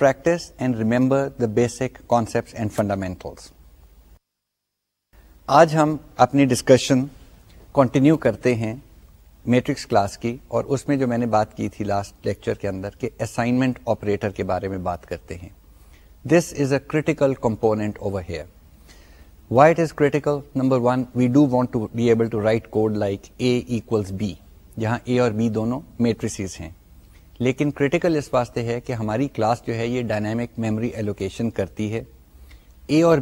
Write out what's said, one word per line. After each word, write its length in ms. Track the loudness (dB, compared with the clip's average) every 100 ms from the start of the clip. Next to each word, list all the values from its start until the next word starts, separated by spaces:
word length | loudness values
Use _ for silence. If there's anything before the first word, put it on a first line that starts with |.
practice 460 | 0 2 0 -2 -4 -6
and 180 | -2 0
remember 380 | 0 2 2 0 -2
the 220 | -2 -2 2
basic 420 | 0 -2 -6 -6 -2 -2
concepts 440 | 0 -4 -6 -6
and 120 | -6 -2
fundamentals. 680 | -2 -2 -6 -8 -14 -18 -20 -20 -20 -20 -20 -20 -20 -20 _ _ _ _ _ _ _ _ _ _ -20 -16 4
آج 280 | 6 6 6
ہم 220 | 2 0 -6 0 2
اپنی 180 | 4 4
ڈسکشن 600 | 2 6 6 6 0 0 -10 -20 -20 -20 -20 -6
کنٹینیو 440 | 0 2 4 4 4 2
کرتے 280 | 0 0 0
ہیں 200 | -2 -8 -14 -20 -20 -20 -20 -10 0
میٹرکس 400 | 0 0 -6 0
کلاس 320 | 0 0 -4
کی، 200 | -8 -8 -6
اور 160 | -4
اس 240 | -2 -4 -2
میں 100 | -2
جو 100 | 0
میں 100 | 0
نے 80 | 0 0
بات 180 | 0 -4
کی 120 | -8
تھی 160 | -6 -4
لاسٹ 400 | -4 -4 -8 -8
لیکچر 260 | -6 -6
کے 140 | -6 -6
اندر 280 | -6 -10 -8
کہ 100 | -10 -8
اسائنمنٹ 600 | -8 -4 -2 0 0 -2 -4
آپریٹر 460 | -4 -2 -2 -4
کے 120 | -4 -4
بارے 140 | -4 -4
میں 160 | -6 -6
بات 140 | -8 -10
کرتے 300 | -14 -12 -16
ہیں۔ 80 | -16 -20 -20 -20 -20 -20 -20 -12 0
This 140 | 2 2 -4
is 80 | -2
a 80 | -2 -2
critical 420 | -4 -2 0 0 0 -2
component 520 | 0 0 0 -4 -6
over 200 | -6 -6 -8
here. 180 | -10 -12 -20 -20 -20 -20 -20 -20 -20 -20 -20 0 6
Why 100 | 6
it 80 | 6 0
is 60 | 2
critical? 360 | 2 2 0 -4 -4 -2
Number 180 | 2 2
one, 180 | 2 0 -2 0
we 60 | 4
do 140 | 4 4 2
want 180 | 0
to 160 | -2 -4 0
be 80 | 2
able 160 | 4 2 0
to 40 | 0
write 240 | 0 0 0
code 200 | 0 0
like 240 | -2 -4 -8 -4 0
A 40 | 0 -2 -6
equals 360 | -2 -4 -2 -6
B، 80 | -6 -8 -18 -20 -16 -6
جہاں 200 | -4 -4 -2
A 80 | 0
اور 80 | 0 0
B 100 | -2 -2
دونوں 220 | -4 -6 -8 -2 -2
میٹریسز 500 | 0 -4 -8 -10 -10
ہیں۔ 100 | -16 -18 -20 -20 -20 -20 -18 -6
لیکن 320 | -4 0 -2 0
کرٹیکل 340 | 0 0 0 -2
اس 160 | 0
واسطے 300 | -2 -2 -4
ہے 160 | -4 -4 -6
کہ 80 | -6
ہماری 260 | -4 -2 -2
کلاس 320 | -2 -2 -2 -4
جو 80 | -4
ہے 120 | -2
یہ 160 | -4 -2
ڈائنامک 440 | -2 -2 -4 -6 -6
میموری 300 | -4 -2 -4 -4
ایلوکیشن 480 | -6 -4 -6 -4 -6 -4
کرتی 320 | -6 -4 -6
ہے۔ 100 | -6 -10 -20 -20 -20 -20 -20 -20 -16 0
اے 160 | 4
اور 140 | 4 4